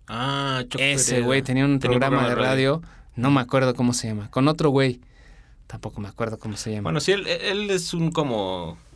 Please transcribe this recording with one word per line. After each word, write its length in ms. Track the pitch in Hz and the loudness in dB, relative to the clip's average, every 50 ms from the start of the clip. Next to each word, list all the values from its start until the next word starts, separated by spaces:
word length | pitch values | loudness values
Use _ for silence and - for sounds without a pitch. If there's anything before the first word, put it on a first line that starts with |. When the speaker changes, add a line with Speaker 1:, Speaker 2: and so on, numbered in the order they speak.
| - - | -14 -10
Speaker 1:
Ah, 540 | 110 117 123 135 139 139 139 139 131 127 123 123 | -6 -4 -4 -2 -2 -2 -2 -2 -2 -4 -4 -6
Choc 120 | - 131 | -4 -2
Speaker 2:
Ese 320 | 135 139 139 131 - 123 123 | 0 0 2 2 2 2 2
Speaker 1:
Pereda. 140 | 123 120 | 2 2
Speaker 2:
güey 160 | 123 135 135 135 | 2 2 2 2
tenía 220 | 131 127 131 135 | 0 0 2 2
un 120 | 143 143 131 | 4 2 2
Speaker 1:
Tenía 180 | 131 123 123 | 2 2 2
un 40 | 123 | 4
Speaker 2:
programa 220 | 135 139 135 - 127 | 4 2 2 2 2
Speaker 1:
programa 60 | 123 | 2
Speaker 2:
de 60 | 123 | 2
Speaker 1:
de 140 | 110 120 127 | 2 2 2
radio. 320 | 135 131 135 135 147 165 | 2 2 2 2 2 0
Speaker 2:
radio, 80 | 170 - - - - - - | -4 -10 -18 -20 -20 -14 -8
no 140 | 120 117 135 | -2 2 4
me 100 | 139 135 120 | 4 4 2
acuerdo 320 | 123 - 131 131 127 123 | 2 2 2 2 2 2
cómo 180 | - 123 123 120 | 2 2 0 0
se 160 | - - 113 | 0 -4 -6
llama, 220 | 110 104 104 - | -6 -6 -8 -6
con 180 | - 131 131 151 | 0 2 2 2
otro 220 | 160 160 165 147 | 2 4 2 4
güey, 300 | 131 139 135 131 123 - - - - - - - - - - - - - - | 4 4 4 2 0 -4 -10 -20 -20 -20 -20 -20 -20 -20 -20 -20 -20 -20 -20
tampoco 340 | - - 110 - 110 - - | -16 -14 -12 -12 -10 -10 -10
me 80 | 101 95 | -10 -10
acuerdo 300 | - - 117 110 110 - | -6 -6 -6 -6 -6 -8
cómo 180 | - 110 104 | -10 -10 -10
se 140 | - - 110 107 | -8 -8 -6 -6
llama. 120 | 104 98 | -6 -4
Speaker 1:
Bueno, 160 | 160 165 151 | -2 -2 -2
sí, 120 | - 185 190 | 0 0 0
él, 140 | 202 190 | 0 0
él 440 | - 175 170 - 208 196 202 214 202 | -4 -6 -4 -4 -4 -4 -4 -2 -2
es 240 | 196 180 170 - - | -2 -2 -2 -4 -4
un 160 | 170 165 160 | -2 -2 0
como, 680 | 160 165 151 135 117 107 98 92 92 90 87 82 82 - - - - | 0 0 -2 0 0 -2 -2 -2 -4 -6 -6 -8 -12 -14 -18 -20 -20